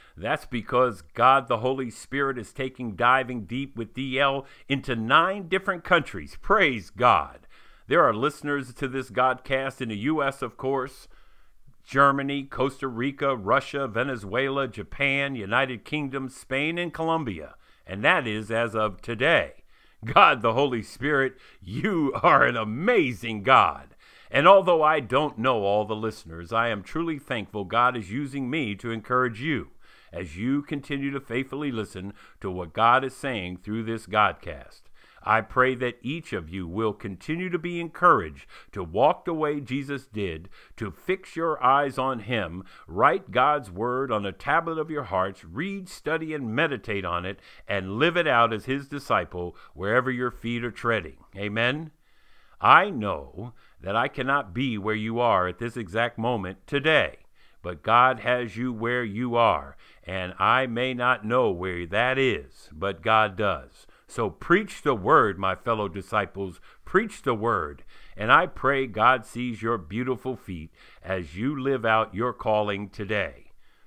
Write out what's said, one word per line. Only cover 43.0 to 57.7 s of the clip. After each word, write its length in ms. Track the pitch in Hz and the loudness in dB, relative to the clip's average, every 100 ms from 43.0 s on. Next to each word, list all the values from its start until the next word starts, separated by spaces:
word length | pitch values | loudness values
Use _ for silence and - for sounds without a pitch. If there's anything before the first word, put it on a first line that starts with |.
| 131 175 - | 4 2 0
God's 400 | 101 139 147 104 | 2 2 2 -4
word 400 | 87 120 127 135 | -6 -4 -2 -2
on 120 | 107 | -2
the 100 | 101 | -2
tablet 460 | - - 160 165 160 | -6 0 0 0 -4
of 120 | 156 | -6
your 120 | 151 | -6
hearts, 420 | 113 92 95 98 | -2 -2 -2 -4
read, 460 | 82 95 190 196 185 | -12 -8 -8 -8 -12
study, 420 | - 147 160 160 | -10 -4 -4 -4
and 220 | 151 120 | -6 -4
meditate 500 | 117 160 131 117 101 | 0 0 -2 -4 -4
on 220 | 90 87 92 | -2 -4 -4
it, 120 | 101 - - - | -8 -14 -18 -6
and 300 | 101 92 107 | -4 -2 0
live 180 | 165 170 | 2 2
it 100 | 156 | 2
out 240 | 120 117 | 4 4
as 100 | 110 | 0
his 240 | 110 135 139 | -4 -6 -6
disciple 680 | 143 - 104 85 90 87 - - | -10 -2 -2 -2 -6 -8 -10 -18
wherever 360 | - 98 120 127 | -8 0 0 0
your 200 | 123 123 | -2 -4
feet 340 | - 117 120 | -6 -6 -4
are 60 | 117 | -6
treading. 520 | - 117 110 78 - _ 98 | -4 -2 -2 -4 -12 _ -10
Amen? 540 | 101 107 120 147 160 - _ _ - - - - | -4 0 0 -2 -6 -16 _ _ -20 -20 -20 0
I 300 | 104 151 202 | 6 8 6
know 640 | 147 104 80 71 87 120 - - - | 0 -4 -4 -8 -12 -14 -14 -20 -14
that 180 | 92 107 | -4 -2
I 120 | 139 | -2
cannot 460 | 143 127 143 101 | -2 -2 -2 -2
be 240 | 87 135 107 | -4 -4 -2
where 160 | 101 | -2
you 260 | 110 110 113 | -2 -2 0
are 260 | 120 98 90 | 2 2 2
at 120 | 90 | -2
this 180 | 117 123 | -8 -8
exact 400 | 92 107 120 - | -6 -2 -2 -2
moment 500 | 117 117 92 95 - | -2 -2 -4 -10 -6
today, 600 | 143 147 151 82 - - - - - | -2 2 2 2 -4 -20 -20 -20 -14
but 220 | 87 | -10